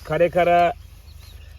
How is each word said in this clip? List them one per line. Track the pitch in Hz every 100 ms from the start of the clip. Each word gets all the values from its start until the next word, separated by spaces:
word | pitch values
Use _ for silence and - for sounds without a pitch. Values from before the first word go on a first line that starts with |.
| -
ખરેખર | 156 170 175 170 175 170 - - - - - - - -